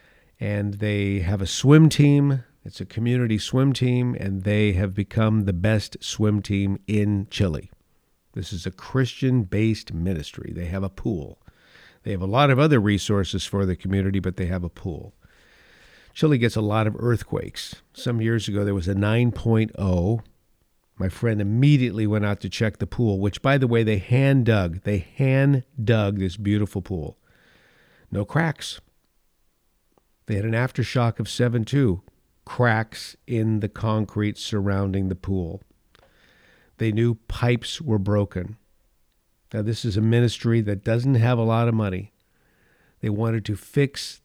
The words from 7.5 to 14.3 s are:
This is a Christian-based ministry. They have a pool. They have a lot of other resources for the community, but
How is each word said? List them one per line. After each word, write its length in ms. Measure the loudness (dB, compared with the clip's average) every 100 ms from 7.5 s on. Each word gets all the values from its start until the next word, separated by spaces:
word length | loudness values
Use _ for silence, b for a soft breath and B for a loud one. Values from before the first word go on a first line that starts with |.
| -2 -8 -20 _ _ _ _ _
This 180 | -12 -10
is 140 | -8 -10
a 60 |
Christian-based 1200 | -12 -4 -2 -2 -2 0 0 0 0 0 -2 -6
ministry. 580 | -4 -4 -4 -8 -12 -12
They 140 | -8 -6
have 160 | -4
a 80 | -6
pool. 480 | -6 -6 -6 -8 -16 _ b b b b b
They 80 | -8
have 120 | -6
a 40 | -2
lot 240 | 2 4
of 80 | 4
other 220 | 4 4
resources 640 | 4 0 0 0 0 -4 -4
for 200 | -2 -2
the 100 | -2
community, 440 | -2 0 0 -2
but 160 | -4